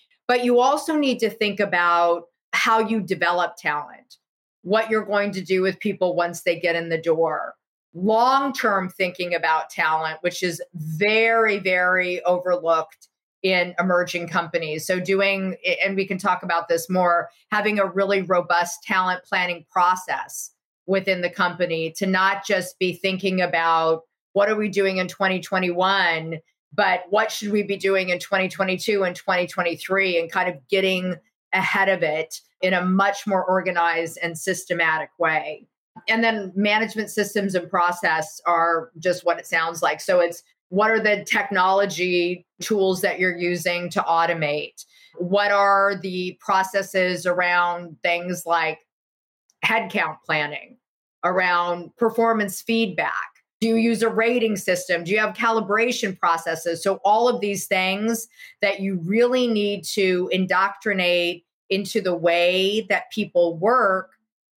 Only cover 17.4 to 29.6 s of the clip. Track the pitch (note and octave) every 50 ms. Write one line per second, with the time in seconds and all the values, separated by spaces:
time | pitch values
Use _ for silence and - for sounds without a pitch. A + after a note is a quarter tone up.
17.4 | _ - G#3+ G#3 G#3 G#3+ G#3 G3+ G3 F#3+ F3 F#3+ G3 F#3+ G3+ G3 F#3 D#3+ F#3 F3+
18.4 | E3 - F3 E3+ F3 E3+ - - - - G3+ F#3 F#3 F#3 F3+ F3+ - - G3 F#3
19.4 | F3+ F3+ F3 E3+ D#3+ _ - F#3 F3 F3+ F#3 F#3 - - C#3 C3 - - - -
20.4 | - - _ _ _ _ _ _ _ - F#3+ G3 F#3+ G3 F#3 F3+ F3 F3+ F3+ -
21.4 | F#3 F3 F3 - F3 E3 E3 D#3+ D#3+ D#3+ D#3+ - G3+ F#3+ F#3+ F#3 F#3+ G3 G3 G3
22.4 | - - G3+ F#3 F3+ - - - F#3 F3+ F3+ F3+ - F#3+ F#3 F#3 F#3+ F#3+ F#3 F#3
23.4 | F3+ F3+ F3+ E3 E3 E3 E3 E3 E3 D#3+ E3 D#3+ - _ _ _ _ _ - G3
24.4 | G3+ G#3 A3 G#3 G#3+ G#3 F#3+ G3 G3 G3 F#3+ F#3 F3+ F3+ - - G3 F#3 F#3 F3+
25.4 | F3+ - G3 F#3 F#3 F3 F3 F3 F#3 F#3+ G3 G3 F3+ E3+ E3 D#3+ D#3+ D#3+ E3 D#3+
26.4 | - _ _ _ _ _ - - G#3 F#3+ F3+ F3 - F3 F#3+ G#3+ A3 A3 - -
27.4 | G#3+ G#3 G#3 G#3 G3+ D#3+ G3 F#3+ G3 G3 G3 F#3+ F#3 F3+ F3+ F3+ - - G3 F#3+
28.4 | F#3 F#3 - - F#3+ F#3 F#3 F#3 - - G#3 G3+ F#3+ F3+ F3+ - - - F#3 F3+
29.4 | F3+ F3 - F#3+